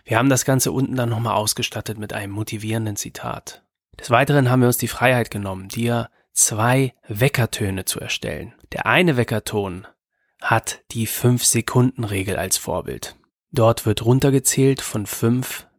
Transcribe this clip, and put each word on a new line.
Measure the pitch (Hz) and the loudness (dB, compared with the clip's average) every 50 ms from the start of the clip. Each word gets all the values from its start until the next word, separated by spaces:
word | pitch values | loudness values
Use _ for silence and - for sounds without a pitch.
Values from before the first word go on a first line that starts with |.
Wir | _ - 113 113 | _ 0 2 4
haben | 127 139 | 4 4
das | 135 120 - | 4 2 2
Ganze | - 135 127 - 123 | 2 2 2 2 0
unten | 78 131 135 - 131 | 0 -2 -2 -2 -2
dann | 127 120 117 | -2 -2 -2
nochmal | 117 110 117 113 98 | -2 -2 0 0 0
ausgestattet | 101 107 107 - - 113 - - 113 - - 104 | 0 0 -2 -4 -4 -4 -6 -6 -8 -8 -8 -10
mit | 110 107 101 | -10 -10 -8
einem | - 107 101 98 | -8 -8 -8 -8
motivierenden | 98 107 110 - 117 104 104 110 110 117 110 107 101 | -6 -6 -6 -6 -8 -8 -6 -4 -4 -2 -2 -4 -6
Zitat. | - - - - - - 120 - - - - - - _ _ _ _ _ _ - - | -6 -8 -10 -10 -10 -10 -10 -10 -10 -12 -16 -20 -20 _ _ _ _ _ _ -20 -10
Des | - - | -2 2
Weiteren | 117 120 139 147 143 143 131 123 | 4 4 4 4 4 4 4 6
haben | 127 127 | 6 6
wir | 123 | 6
uns | 123 123 - | 4 4 2
die | 123 113 | -2 -4
Freiheit | - - 123 127 127 120 113 - | -2 2 2 4 4 4 0 -2
genommen, | - 104 101 98 95 92 95 98 | -4 -8 -6 -6 -8 -8 -8 -8
dir | - 110 117 117 120 120 113 - _ _ _ _ | -6 -2 -2 -2 -2 -2 -4 -6 _ _ _ _
zwei | - - - - 117 104 113 123 127 135 135 127 - _ _ | 0 0 0 0 2 0 2 2 4 2 2 0 -4 _ _
Weckertöne | - 113 104 127 143 - - 117 - - - 104 98 95 95 92 | -6 -2 2 2 2 2 2 0 0 -2 -4 -4 -4 -4 -4 -4
zu | - - - | -6 -6 -6
erstellen. | - - - - - 107 76 76 - 113 - _ _ - | -6 -8 -8 -6 -6 -6 -8 -8 -10 -14 -16 _ _ -10
Der | - - - | -8 -4 0
eine | 107 120 160 180 170 139 | 2 4 4 4 4 4
Weckerton | 123 113 - 113 107 - - 110 104 101 95 87 92 107 - _ _ _ _ _ _ _ _ _ - | 2 0 0 -2 -4 -4 -2 -4 -2 -2 -4 -6 -10 -14 -18 _ _ _ _ _ _ _ _ _ -6
hat | - - 120 113 - - - - _ - | 0 0 0 0 0 -4 -12 -12 _ -10
die | - 120 110 | -6 -6 -4
Fünf-Sekunden-Regel | - - - - 123 123 120 - - - 117 - - - 127 123 127 - - 113 104 104 98 95 98 95 | -4 -4 0 2 2 2 2 2 0 0 0 0 2 2 4 4 2 2 -2 -6 -4 -4 -4 -4 -4 -4
als | 73 87 95 - | -4 -4 -4 -4
Vorbild. | - - - 87 92 - - 64 - - - - _ _ _ _ _ _ - | -4 -4 -4 -4 -4 -4 -6 -10 -10 -12 -14 -16 _ _ _ _ _ _ -6
Dort | - 120 110 113 117 - - | 0 4 4 4 4 2 0
wird | 113 104 - 113 | -2 0 2 4
runtergezählt | 113 123 131 147 139 135 135 135 - - 139 135 135 135 - | 4 4 6 6 4 4 4 2 2 2 4 4 4 2 0
von | - - - 110 101 | -4 -6 -6 -6 -6
fünf | - - - - 113 120 127 131 - - - - _ _ | -6 -4 0 0 2 2 0 -2 -6 -10 -12 -14 _ _